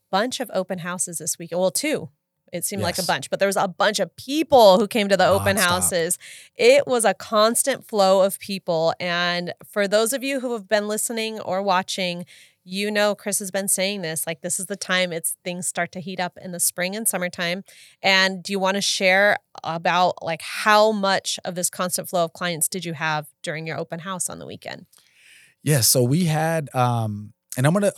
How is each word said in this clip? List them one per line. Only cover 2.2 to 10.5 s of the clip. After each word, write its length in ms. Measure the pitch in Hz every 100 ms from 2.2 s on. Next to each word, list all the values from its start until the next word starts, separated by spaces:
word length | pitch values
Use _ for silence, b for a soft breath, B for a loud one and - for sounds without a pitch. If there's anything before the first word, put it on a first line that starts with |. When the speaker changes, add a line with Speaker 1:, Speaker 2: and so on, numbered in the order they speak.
| _ _ _
Speaker 1:
It 140 | 175
seemed 160 | - 208
like 140 | 208 185
a 60 |
Speaker 2:
Yes. 40 | 175
Speaker 1:
bunch, 220 | 143 -
but 100 | -
there 60 | 196
was 100 | 185
a 100 | 185
bunch 300 | - 202 208
of 160 | 175 -
people 640 | - 302 - 262 208 185
who 100 | 202
came 200 | 226 202
to 80 | 190
the 80 | 180
open 320 | 190 196 208
Speaker 2:
Nonstop. 20 | 180
Speaker 1:
houses. 500 | 180 - 175 170 - B B B -
It 300 | 226 277 -
was 180 | 247
a 80 | 202
constant 760 | 185 - 214 220 240 277 247 -
flow 360 | 208 190 190
of 160 | 190 -
people. 560 | - 190 - 165 165 -
And 540 | 175 175 175 175 175 - -
for 200 | 214 196
those 280 | 214 226
of 100 | 254
you 160 | 269 269
who 140 | 247